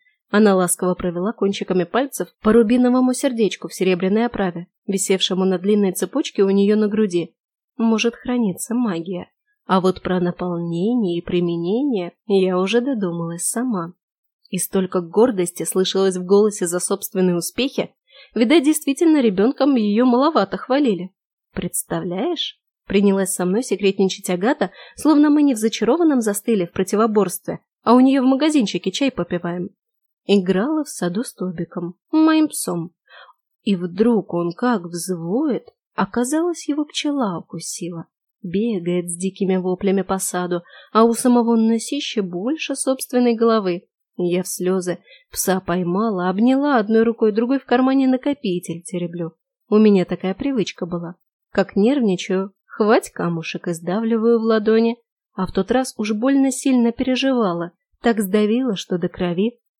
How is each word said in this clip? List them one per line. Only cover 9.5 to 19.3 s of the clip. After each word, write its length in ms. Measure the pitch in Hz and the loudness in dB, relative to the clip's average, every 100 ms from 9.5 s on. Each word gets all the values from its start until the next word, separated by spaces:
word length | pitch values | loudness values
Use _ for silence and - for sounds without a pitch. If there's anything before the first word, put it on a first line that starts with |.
| _ - | _ -2
А 140 | 185 | 0
вот 220 | 185 185 | 2 -2
про 180 | - 180 | -2 0
наполнение 960 | 175 170 180 170 170 170 202 247 190 170 | -2 -4 -6 -4 -4 -2 0 0 0 -2
и 60 | |
применение 920 | - 180 175 170 170 226 294 214 175 _ - | -2 -2 0 -2 -2 -2 0 -2 -4 _ 0
я 320 | 196 185 180 | 2 2 0
уже 220 | 190 233 | 0 0
додумалась 640 | 254 233 185 170 165 170 | 0 -2 -2 -4 -6 -6
сама. 480 | - 226 254 196 165 - _ _ _ _ - | -6 -4 -4 -4 -6 -12 _ _ _ _ -10
И 100 | 185 | -8
столько 420 | - 196 185 185 | -4 -4 -2 -4
гордости 640 | 170 185 240 196 175 - | -2 2 2 2 -4 -4
слышалось 540 | 160 190 185 190 190 180 | -4 -2 0 0 0 0
в 80 | |
голосе 420 | 180 202 214 208 175 | 2 4 4 0 -4
за 140 | 175 | -4
собственные 560 | - 196 - 190 185 175 | -4 -6 -4 0 0 0
успехи, 580 | 175 - 269 - 170 _ _ - - | -4 -4 -4 -4 -8 _ _ -20 -8
видать, 300 | 214 233 311 | 0 4 4
действительно 560 | 277 311 - 277 330 311 | 4 0 -2 0 4 4
ребёнком 560 | 233 | 2